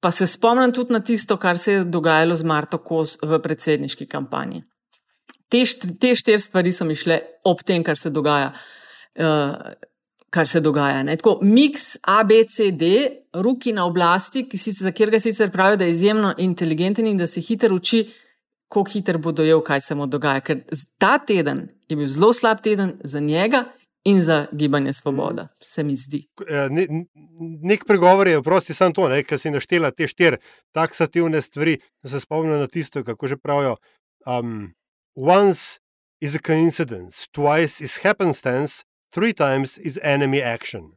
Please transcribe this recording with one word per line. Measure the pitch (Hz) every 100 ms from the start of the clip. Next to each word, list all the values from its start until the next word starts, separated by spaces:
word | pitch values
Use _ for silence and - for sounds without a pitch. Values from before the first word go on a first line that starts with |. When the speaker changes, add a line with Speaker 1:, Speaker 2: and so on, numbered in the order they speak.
Speaker 1:
Pa | 180
se | 175 185
spomnim | - 226 240 254
tudi | 247 247
na | 233
tisto, | - 226 - 202
kar | 185 175
se | -
je | 202
dogajalo | 175 170 160 156 165
z | 170
Marto | 160 151 147 165
Kos | - 165 156 -
v | 156 160
predsedniški | 160 156 - 147 139 - 139
kampanji. | 147 135 139 139 - - _ _ _ _ _ - - _
Te | 240
št-, | 254 - 180 170
te | 247
štiri | 240 - 214
stvari | - 185 180
so | 180
mi | 165
šle | 151 170 165 - -
ob | 190 170
tem, | - 180
kar | 170 151
se | 165
dogaja, | 147 147 147 135 - - - - - _
eh, | - 160 151 143 - - - - _ _ _ _
kar | - 156
se | 165
dogaja, | 151 147 139 135
ne. | 139 160
Tako, | 226 233
miks | 196 226 294 285 - -
A, | - 202
B, | 208 220 220
C, | - 208
D, | 170 165 208 277 285 _
Ruki | 170 208 254 240
na | 214
oblasti, | 175 175 170 185 190 269
ki | 262 190
sicer, | - 190
za | 190
katerega | 180 214 214
sicer | 226 214 208
pravijo, | 180 190 208
da |
je | 180
izjemno | 170 196 214 202 -
inteligenten | 185 175 170 156 185 208 220
in | 196
da | 170
se | -
hitro | 165 226 233
uči, | 185 - 226 220 - _ _ _ _ _
koliko | 208 196
hitro | 208 185 170
bo | 160
dojel, | 156 156 160
kaj | 160 143
se | -
mu | 147 143
dogaja. | 143 147 135
Ker | - 147 -
z-, | 147 -
ta | _ 208 269
teden | 262 196 147 135 - _
je | _ 151
bil | 143
zelo | 139 208
slab | 233 226 214
teden | 220 202 190 -
za | 147 147
njega | 147 156 214 262 240 - _ _ 196
in | 196
za | 160 160 143
Gibanje | 151 151 143 139
Svoboda, | 139 147 139 - -
Speaker 2:
Mhm. | - _
Speaker 1:
se | - -
mi | 147 135
zdi. | 127 143 -
Speaker 2:
K-, | _ 196
eh, | 147 139
ne, | 151
n-, | 185 156 175 151 151 165 165 160
nek | 170 214
pregovor | - 202 175 196 190
je, | 156
oprosti, | 135 185 -
samo | 156 185
to, | 165 165
ne, | 131
ko | 143 151
si | 160
naštela | 143 - 175 151
te | - 156
štiri | - 175 127 _ _ _
taksativne | 156 160 - 156 175 170 160
stvari, | - 147 160 156 _ _
da | 135
se | 139
spomnim | - 156 160
na | 151 135
tisto, | 170 151 143
kako | 131 113 135
že | 113
pravijo, | - 147 139 110 _ _ _ _
um, | - 123 117 110 98 _ _ _ _ -
"Once | 135 185 202 175 - - _ _ _ _
is | 147
a | 151
coincidence, | - 160 165 - 147 104 90 - -
twice | - 143 151 160 -
is | 143 -
happenstance, | 190 208 185 147 131 127 147 - - _ _
three | - 226
times | - 143 135 135 -
is | 165 131
enemy | 151 139 139 139
action." | 123 117 - 104 80